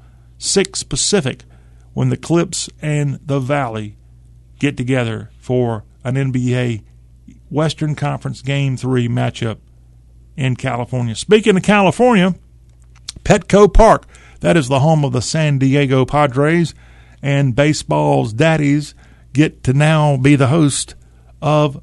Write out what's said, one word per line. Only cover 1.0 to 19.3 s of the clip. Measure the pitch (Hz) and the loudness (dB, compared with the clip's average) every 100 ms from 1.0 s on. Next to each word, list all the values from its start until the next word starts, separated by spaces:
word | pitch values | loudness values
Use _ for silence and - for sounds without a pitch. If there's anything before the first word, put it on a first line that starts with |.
| - 202 131 - - - - - - 135 | -2 -2 -2 -8 -14 -20 -20 -20 -14 -6
when | 131 | -4
the | 123 | -4
Clips | - 170 180 - - - | -2 -2 -2 -6 -12 -10
and | 151 147 143 127 - | -6 -4 -4 -6 -6
the | 139 | -6
Valley | 127 147 127 110 104 - - - - - - - | -4 -4 -4 -8 -12 -14 -20 -20 -20 -20 -20 -6
get | 143 131 | -4 -4
together | 123 131 117 110 107 - | -4 -2 -2 -6 -12 -14
for | - 127 120 110 - _ | -4 -2 -2 -4 -10 _
an | 123 135 | -6 -4
N | 135 | -4
B | 123 123 | -2 -2
A | 123 123 110 - - - - - - - | -2 -2 -6 -10 -20 -20 -20 -20 -20 -8
Western | 143 156 - 151 143 | -4 -4 -4 -6 -4
Conference | 147 139 135 127 | -6 -6 -10 -10
Game | 135 139 139 127 | -6 -4 -2 -4
Three | 127 127 120 | -2 -2 -2
matchup | 120 120 - 123 104 _ - - - - - - - | -2 -4 -4 -8 -8 _ -20 -20 -20 -20 -20 -18 -6
in | 131 | -4
California. | 120 131 120 120 127 117 107 | -4 -6 -6 -6 -6 -6 -6
Speaking | - 214 220 185 | 2 2 4 2
of | |
California, | - 208 190 - 247 214 185 180 - - - - - - - - | 2 2 2 2 2 4 2 -2 -12 -20 -20 -20 -20 -20 -20 -6
Petco | - 196 - 196 208 | 0 0 2 4 6
Park, | - 220 147 - - - - | 8 8 6 0 -20 -20 -4
that | 165 170 | 0 0
is | 127 | 2
the | 139 | 2
home | 151 160 | 2 2
of | 139 | 0
the | 123 | -2
San | - 160 151 139 | -4 -2 0 0
Diego | 135 143 139 131 | 2 2 2 2
Padres, | 123 147 147 127 151 170 165 - - - - - | 2 0 0 0 0 2 0 -6 -20 -20 -20 -10
and | 143 139 139 113 | -2 0 0 2
baseball's | 151 151 - 151 147 139 123 | 0 0 -2 -2 0 0 -2
daddies | 110 160 156 143 147 147 - - - - | 0 0 2 0 0 -4 -14 -20 -20 -6